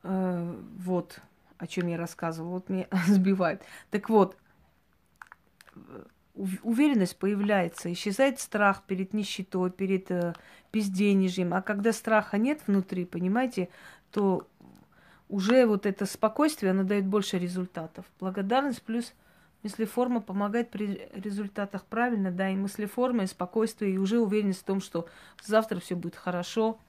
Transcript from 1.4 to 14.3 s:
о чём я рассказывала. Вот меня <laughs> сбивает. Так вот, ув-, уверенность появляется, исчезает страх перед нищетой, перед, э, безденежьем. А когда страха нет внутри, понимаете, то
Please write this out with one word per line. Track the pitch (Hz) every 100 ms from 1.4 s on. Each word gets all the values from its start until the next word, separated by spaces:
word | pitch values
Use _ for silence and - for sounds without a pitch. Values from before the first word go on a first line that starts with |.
| _ _
о | 170
чём | - 175
я | 170
рассказывала. | 170 - 165 160 165
Вот | 180 -
меня | 190 -
<laughs> | 185 170
сбивает. | 202 185 190 170 - - - -
Так | 208 208
вот, | 220 190 - _ _ _ _ _ _ _ _ - - _ _ - - - 107 - _ _ -
ув-, | 190 190
уверенность | 226 233 294 247 180 -
появляется, | 196 202 202 202 170 - 175
исчезает | 175 208 196 269 247
страх | - 214 202 196
перед | - 185 190
нищетой, | 214 196 - 185 185 180
перед, | 185 190 190 190
э, | 180 175 170 - - _
безденежьем. | 220 202 185 208 196 190 185 175
А | 180
когда | 185 202 220
страха | 220 - 220 208 208
нет | 247 302 -
внутри, | 196 185 185 175
понимаете, | 170 180 220 262 247 180 - - - _
то | - 196